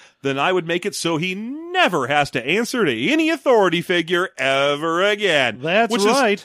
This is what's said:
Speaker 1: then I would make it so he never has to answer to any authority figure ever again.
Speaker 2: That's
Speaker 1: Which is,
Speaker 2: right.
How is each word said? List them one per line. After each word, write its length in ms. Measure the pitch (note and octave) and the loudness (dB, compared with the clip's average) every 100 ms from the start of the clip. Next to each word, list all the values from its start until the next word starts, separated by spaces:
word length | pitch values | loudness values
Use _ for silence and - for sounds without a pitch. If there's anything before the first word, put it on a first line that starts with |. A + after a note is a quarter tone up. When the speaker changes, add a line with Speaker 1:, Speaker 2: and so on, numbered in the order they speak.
| - _ | -20 _
Speaker 1:
then 180 | C#3 C3+ | -4 0
I 140 | D#3+ | 0
would 120 | F#3 E3 | 0 -2
make 200 | E3+ G3 | -4 -4
it 100 | - | -4
so 220 | E3 D#3+ | -2 -2
he 180 | F#3 F#3 | -4 -6
never 720 | A3+ D4 E4+ F#4 D4+ F3 B2 | -8 -10 -4 0 2 2 0
has 240 | D3 C#3+ | 0 0
to 140 | C3+ A#2+ | -2 -2
answer 400 | F#3+ A#3 B3+ F3 | -2 -2 0 0
to 240 | A2 C3+ | 0 0
any 200 | D#4+ D#4+ | 0 0
authority 520 | E4 D4 A#3 F#3+ E3+ | -2 2 4 4 0
figure 480 | D#3+ F3 E3 F3 F#3 - | -2 -2 0 -2 -2 -4
ever 680 | C3+ C3+ C#3+ C#3+ E3 E3 | 0 2 0 0 -2 0
again. 560 | G3+ G#3 G3+ D3+ B2 A2+ | 0 0 0 2 0 -2
Speaker 2:
That's 300 | D3 G3 A3+ | -2 0 2
Speaker 1:
Which 80 | A3+ | 2
is, 80 | G3+ | 2
Speaker 2:
right. 360 | C4+ A#3 G#3 | 4 2 0